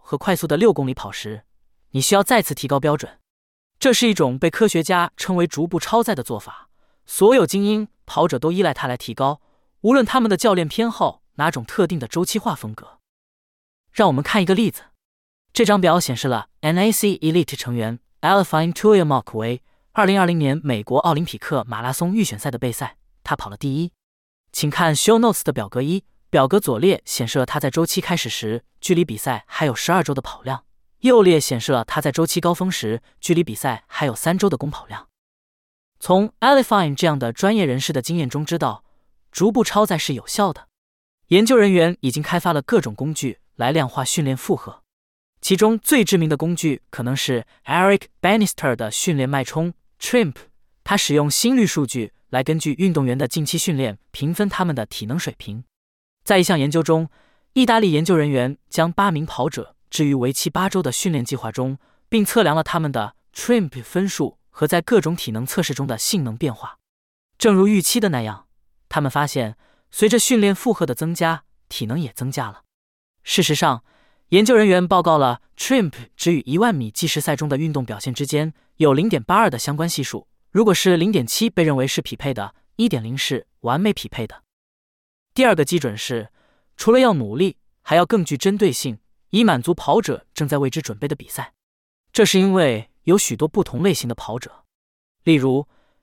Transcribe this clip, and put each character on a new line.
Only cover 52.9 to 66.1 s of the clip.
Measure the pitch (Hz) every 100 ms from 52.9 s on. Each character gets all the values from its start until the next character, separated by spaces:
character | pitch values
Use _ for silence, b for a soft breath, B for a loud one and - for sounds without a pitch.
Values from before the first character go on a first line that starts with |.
动 | 151 131
员 | 127
的 | 139
近 | - 147
期 | 170
训 | - 139
练 | 127 98 _
评 | - 147
分 | 175 202
他 | - 175
们 | 131
的 | 104
体 | - 107
能 | 156
水 | - -
平。 | - 107 - _ _ _ _ _
在 | - 196
一 |
项 | 175 175
研 | 180
究 | 165
中， | 156 160 165 _ _ _ _
意 | 254 247
大 | 226
利 | 202
研 | 151
究 | 160 170
人 | 147
员 | 135 127 143 _
将 | - 165
八 | 165 202
名 | 156 151
跑 | - 139
者 | 131 - _ _
置 | - 147
于 |
为 | 139 123
期 | 135 160
八 | 156 190
周 | 190
的 | 156
训 | - 190
练 | 151
计 | 117 131
划 | 113
中， | 110 131 135 _ _ _
并 | 226 202
测 | 233
量 | 170 156
了 |
他 | 156 170
们 | 156
的 | 127 104 _ _
trimp | - - 240 170 127
分 | - 180 190
数 | - 135 - _
和 | - 156
在 | 175
各 | 170 220
种 | 156 175
体 | -
能 | 110 131
测 | -
试 | 165
中 | 135 135
的 | 110
性 | -